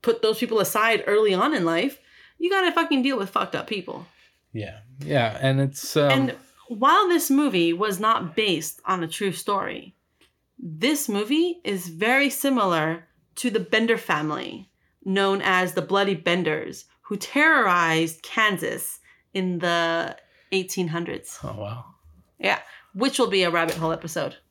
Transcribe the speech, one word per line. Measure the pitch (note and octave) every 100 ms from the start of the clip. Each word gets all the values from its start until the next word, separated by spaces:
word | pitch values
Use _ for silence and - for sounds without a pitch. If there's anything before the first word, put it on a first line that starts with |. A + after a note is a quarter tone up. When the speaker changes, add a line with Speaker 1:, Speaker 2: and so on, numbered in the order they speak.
Speaker 1:
put | - A3+
those | G#3+ A3
people | B3 A3
aside | F#3+ G#3+ A3+ G#3+ -
early | G#3 G#3+
on | F#3 B3
in | D4 E3+
life, | E3 B3+ - _ - - _
you | E4+
gotta | G4 F4+
fucking | F4 D#4+ C#4
deal | B3+ C4
with | G3
fucked | G#3+ G3
up | D3 -
people. | G#2 - - - _ _ _ _
Speaker 2:
Yeah. | A2+ G#2 G#2+ A2 C3
Yeah. | D3 D3 C3+ -
And | C3+ C3+
it's, | C#3 C#3 - D#3
um, | C#3+
Speaker 1:
And | C3+ C3 - - _ -
while | A3 C4 F4 F#4+
this | E4+ -
movie | C4+ D4 F#3+ E3+
was | E3+ G#3+ F#3
not | G#3+ A3+ F3+
based | F#3+ G#3+ E3 D#3 - -
on | F#3
a | D#3+
true | E3 G3+
story, | - - G3 - - - _ _ _ _ _ _ _
this | F3 D#3 A#3 D4+ -
movie | G3+ G#3 D4+ F4 E4+
is | - G3 F3
very | D#3+ G#3+ C4 C#4+
similar | - C#4 B3+ G3 E3 D#3 E3 - _ _ -
to | B3
the | G#3
Bender | F3+ A3 A3+ A3+
family, | - D#3 D3+ D3 - - G3 _ _ _
known | G3 G3 G3 G3
as | - F#3 F#3
the | F#3
Bloody | D#3 G3 G3
Benders, | F3 F3 F3 D#3+ D3+ - - - _
who | - G3+
terrorized | - C#4 D#4 D4+ G#3+ F3 E3 D#3+ E3 D#3+
Kansas | - - G#3+ F#3 E3+ - - - _ _ _
in | G3 F#3 F3
the | F3 E3+ E3+ E3 - - _ _ _
eighteen | F#3+ F#3 - F3
hundreds. | E3+ E3+ - - -
Speaker 2:
Oh, | - -
wow. | G2+ A#2 - _ - - _ _
Speaker 1:
Yeah. | F#3+ - - - _
Which | F#3+ C4 C4+
will | A3
be | F#3+
a | F3+
rabbit | E3+ E3
hole | E3 D#3+
episode. | D#3+ E3 E3+ D3+ - _